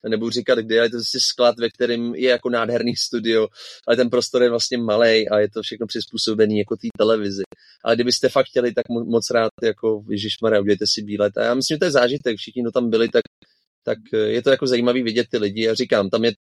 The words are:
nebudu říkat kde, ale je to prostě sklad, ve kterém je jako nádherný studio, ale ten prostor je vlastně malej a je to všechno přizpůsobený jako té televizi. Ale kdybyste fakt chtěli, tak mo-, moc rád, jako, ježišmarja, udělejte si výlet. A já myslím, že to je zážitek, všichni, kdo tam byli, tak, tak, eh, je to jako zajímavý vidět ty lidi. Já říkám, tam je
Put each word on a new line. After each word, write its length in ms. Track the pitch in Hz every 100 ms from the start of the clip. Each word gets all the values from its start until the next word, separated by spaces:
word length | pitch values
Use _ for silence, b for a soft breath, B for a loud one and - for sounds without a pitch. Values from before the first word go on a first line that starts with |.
| 110
nebudu 200 | 110 113
říkat 280 | 117 127 120
kde, 180 | 110 113
ale 60 | 117
je 40 |
to 80 | 120
prostě 220 | 110 127
sklad, 360 | - - 120 117
ve 100 | 117
kterém 460 | - 123 117 120 117
je 140 | 127
jako 200 | 120 123
nádherný 460 | 120 113 117 120 120
studio, 520 | - 120 113 113 107 B B B -
ale 100 | 120
ten 120 | 120
prostor 340 | 123 - 127
je 60 | 123
vlastně 280 | 117 - 123
malej 500 | 117 107 117 110 107
a 80 | 107
je 100 | 104
to 120 | 110
všechno 260 | 104 113 113
přizpůsobený 720 | 117 - 110 - 107 107 107
jako 160 | 104 110
té 120 | 117 -
televizi. 440 | 107 113 101 98 95 B B B
Ale 120 | 113 117
kdybyste 340 | 123 - 127
fakt 160 | 139 131
chtěli, 280 | 131 120
tak 120 | 117 117
mo-, 160 | 117 117
moc 200 | 117 -
rád, 180 | 120 113 -
jako, 400 | 113 104 113 107 107
ježišmarja, 520 | 107 104 - 110 107
udělejte 260 | 101 98 104
si 140 | -
výlet. 360 | 104 104 101 101
A 60 |
já 100 | 110
myslím, 220 | 123 135 156
že 40 |
to 60 | 180
je 60 |
zážitek, 460 | 139 123 139 127 107
všichni, 240 | - 123
kdo 100 | 117
tam 180 | 127 120
byli, 200 | 110 113
tak, 140 | 120 - _ b b _ _
tak, 140 | - 110 -
eh, 40 | 110
je 240 | 107 117
to 80 | 131
jako 180 | 135 135
zajímavý 360 | 123 120 123
vidět 240 | 117 110 120
ty 60 | 117
lidi. 260 | 104 104
Já 100 | 113
říkám, 360 | 113 123 113 95
tam 160 | 117 117
je 60 | 107